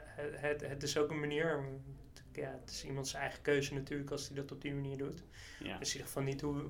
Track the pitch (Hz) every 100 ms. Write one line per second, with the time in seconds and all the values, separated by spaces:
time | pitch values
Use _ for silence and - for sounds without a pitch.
0 | - - 147 135 147 147 147 139 143 156
1 | 151 156 147 147 165 143 135 135 135 135
2 | - - - - 139 131 - - - 135
3 | 131 143 135 - - 143 143 139 139 147
4 | 143 147 - 139 139 139 143 143 139 135
5 | 139 175 - - - - - 95 - 139
6 | 135 - 139 135 147 143 143